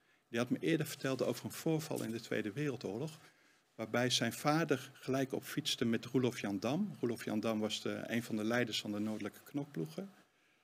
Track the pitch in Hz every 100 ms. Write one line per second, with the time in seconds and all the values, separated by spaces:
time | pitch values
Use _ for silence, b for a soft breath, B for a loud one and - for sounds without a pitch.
0 | b b _ 117 123 131 - 165 156 -
1 | 139 131 - 123 113 - 160 160 156 127
2 | 113 113 - 110 104 104 147 120 95 107
3 | 156 156 b b b b _ - 110 120
4 | 123 - 117 120 147 156 160 135 - -
5 | - 131 131 - - - - - 117 113
6 | - 135 123 - 104 98 113 160 208 151
7 | 120 110 - 107 113 110 107 - 110 104
8 | - 117 117 110 107 120 120 101 110 104
9 | 107 104 101 - - 143 147 160 156 -
10 | 196 - b b b b